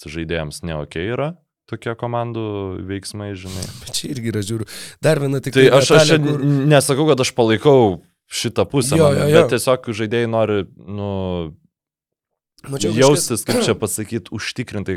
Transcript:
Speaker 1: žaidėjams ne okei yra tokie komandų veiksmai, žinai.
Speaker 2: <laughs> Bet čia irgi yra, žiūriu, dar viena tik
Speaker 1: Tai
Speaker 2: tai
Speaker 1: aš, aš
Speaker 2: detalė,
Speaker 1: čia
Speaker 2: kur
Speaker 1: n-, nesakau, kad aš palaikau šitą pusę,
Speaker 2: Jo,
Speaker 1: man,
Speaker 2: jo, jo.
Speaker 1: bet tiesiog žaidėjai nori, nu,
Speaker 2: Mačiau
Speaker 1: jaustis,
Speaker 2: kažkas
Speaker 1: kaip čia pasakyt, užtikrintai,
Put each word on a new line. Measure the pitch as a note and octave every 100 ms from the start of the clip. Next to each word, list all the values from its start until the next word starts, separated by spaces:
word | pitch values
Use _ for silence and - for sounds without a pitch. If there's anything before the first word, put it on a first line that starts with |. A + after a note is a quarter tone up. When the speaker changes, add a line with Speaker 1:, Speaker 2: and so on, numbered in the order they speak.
Speaker 1:
žaidėjams | - D#2 D#2+ E2+ D#2 -
ne | E2+ D#2
okei | D2 D#2+ F#2
yra | B2 C#3+ F3 _ _ _
tokie | A2 B2+ A2+
komandų | A#2+ A#2+ A#2+ A2+ A2 G2+ G2 F#2 F#2
veiksmai, | G2 - G#2 G#2 F#2+
žinai. | F#2 F#2 F#2+
Speaker 2:
<laughs> | -
Bet | - -
čia | -
irgi | C3 A2+
yra, | G#2+
žiūriu, | G2 A2+ G2+ - - -
dar | C#3+ D3+
viena | C#3 C3+
tik | C3+
Speaker 1:
Tai | C3 C3
Speaker 2:
tai | B2+
Speaker 1:
aš, |
aš | C3
Speaker 2:
detalė, | D3+ D#3
Speaker 1:
čia | D#3
Speaker 2:
kur | D3 D3 C#3+
Speaker 1:
n-, | C#3+ C#3
nesakau, | D3 C3 C3+ D#3
kad | C3
aš | B2+ -
palaikau | A2+ A2 D3 C3+ A2 F2 - _
šitą | _ - A#2+ G#2+
pusę, | G2+ - B2 D#3
Speaker 2:
Jo, | D3+
Speaker 1:
man, | C#3+
Speaker 2:
jo, | D3
jo. | D#3+
Speaker 1:
bet | D3
tiesiog | A#2+ C3+ B2+ B2 G#2
žaidėjai | A2 A#2 A#2
nori, | A2+ A2 G#2 F2+ - C#2
nu, | G2+ G2+ G2 F#2 F2+ E2 - _ _ _ _ _ _ _ _ _ _
Speaker 2:
Mačiau | - C#3 - A2
Speaker 1:
jaustis, | C3 D3 - A2+
Speaker 2:
kažkas | - B3
Speaker 1:
kaip | A2+
čia | G2
pasakyt, | G#2+ - G#2+ A2+ -
užtikrintai, | A2+ - - A#2+ G#2+ F#2+